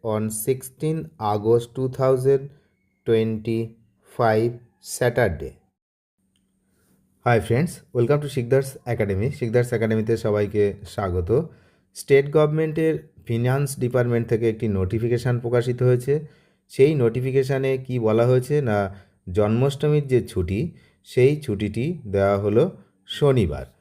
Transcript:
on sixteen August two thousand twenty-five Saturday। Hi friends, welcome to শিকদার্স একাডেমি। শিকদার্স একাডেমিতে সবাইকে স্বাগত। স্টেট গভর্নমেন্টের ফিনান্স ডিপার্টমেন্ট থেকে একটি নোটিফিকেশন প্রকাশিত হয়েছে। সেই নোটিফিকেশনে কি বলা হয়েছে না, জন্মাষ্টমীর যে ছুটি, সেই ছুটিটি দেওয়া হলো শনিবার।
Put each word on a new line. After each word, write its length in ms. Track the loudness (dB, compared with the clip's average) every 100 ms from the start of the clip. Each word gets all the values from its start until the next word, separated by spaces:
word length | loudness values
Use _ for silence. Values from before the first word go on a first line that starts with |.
| -2
on 160 | -2 -2 -6 -4
sixteen 520 | -4 -6 _ -4 -4 -8 _ -2
August 360 | -2 2 2 0 -6
two 120 | -6 0
thousand 440 | 0 2 2 0 -2 -20 _ _ _ _ 0
twenty-five 1400 | 0 0 -4 -4 -4 -6 -12 _ _ _ 0 2 2 0 -4 _ _ -14 -2
Saturday। 580 | 0 2 0 -2 -10 -14 _ _ _ _ _ _ _ _ _ _ _ _ _ _ _ _ 2
Hi 120 | 2 2
friends, 240 | 0 0 -6 _ -2
welcome 260 | 2 2
to 40 | 0
শিকদার্স 500 | -6 0 0 0 -10 -6
একাডেমি। 460 | -2 -2 0 -2
শিকদার্স 420 | -4 0 0 0
একাডেমিতে 440 | 0 0 0 0 -2
সবাইকে 560 | 0 0 0 0 0 -2 -12
স্বাগত। 360 | -6 -2 -2 0 0 -2 -12 _ _ _
স্টেট 320 | -20 4 4 4
গভর্নমেন্টের 600 | 2 2 0 -2 0 -2 -2 -8 _ -6
ফিনান্স 540 | -2 0 0 -2 -4
ডিপার্টমেন্ট 460 | -2 0 0 0 0
থেকে 220 | 0 0
একটি 180 | 0 -2
নোটিফিকেশন 720 | 0 -2 -2 -2 -2 0 -2
প্রকাশিত 440 | 0 0 0 0
হয়েছে। 300 | 2 2 0 -4 -4 _ _ _ _
সেই 280 | 4 4 4
নোটিফিকেশনে 840 | 0 0 0 0 0 0 0 -2
কি 220 | -4 -2
বলা 260 | 2 4 4
হয়েছে 340 | 2 2 -2
না, 340 | 0 0 -2 -6 _ _ -6
জন্মাষ্টমীর 760 | 0 2 2 0 0 0 0 2
যে 200 | 0 0
ছুটি, 320 | -4 -2 -2 -4 -8 _ _
সেই 380 | -6 2 4 2
ছুটিটি 440 | -4 -4 -4 -4 -6 -6 -4
দেওয়া 260 | 0 2 2
হলো 260 | 2 2 2 -2 _ _ _
শনিবার। 600 | -2 2 2 0 -4 -12 _